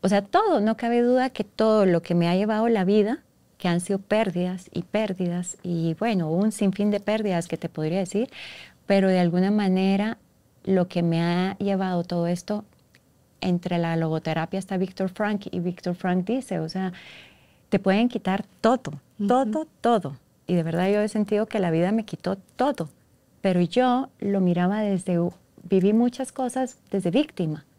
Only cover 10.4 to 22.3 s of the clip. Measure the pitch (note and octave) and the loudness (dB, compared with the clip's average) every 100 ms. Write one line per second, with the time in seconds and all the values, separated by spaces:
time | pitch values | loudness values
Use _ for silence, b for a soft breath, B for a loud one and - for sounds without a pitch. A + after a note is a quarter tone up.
10.4 | _ _ - F#3+ F3+ F3 E3+ E3 E3+ F3 | _ _ 0 0 2 0 0 2 0 0
11.4 | F#3+ G3 G3+ F#3+ F#3+ F3+ E3+ F3 E3+ F3 | -2 -2 -2 -2 -2 -2 -2 -2 -2 -4
12.4 | - G#3+ G#3+ _ _ _ _ _ _ _ | -4 -8 -8 _ _ _ _ _ _ _
13.4 | F#3 F3 F3+ F3 E3 E3 D#3+ D#3+ D#3+ D#3+ | -2 -2 0 -2 0 0 -2 -2 -2 -4
14.4 | D#3+ F#3+ F#3+ F#3+ F#3+ - F#3+ F#3 G#3+ G#3 | -4 -6 -6 -4 -4 -4 -6 -2 -4 -4
15.4 | - F3+ F3 F3 F3+ F3 F#3 F3+ F#3 B3+ | -6 -6 -6 -6 -8 -4 -2 -2 -2 -4
16.4 | B3+ F3 D#3+ F#3 F#3 F3+ B B B B | -4 -6 -6 -6 -6 -8 B B B B
17.4 | B B _ A3 G3+ G3 A#3+ G#3+ - F#3+ | B B _ 0 2 2 2 -2 -4 -4
18.4 | - _ A3+ C4 - D3 _ - G3+ B3+ | -6 _ 2 2 -2 -12 _ -6 2 2
19.4 | B3+ A3 D#4 _ A3+ A#3 D3+ C3+ _ _ | 2 -2 -6 _ 2 2 0 -12 _ _
20.4 | - F3 E3 E3+ F#3 G#3 G#3 G#3+ G#3 G#3 | -2 0 0 0 2 2 0 -2 0 0
21.4 | A3 A3 F3+ D#3+ F3+ A3+ G#3+ - - | 0 0 0 2 2 0 -4 -8 -6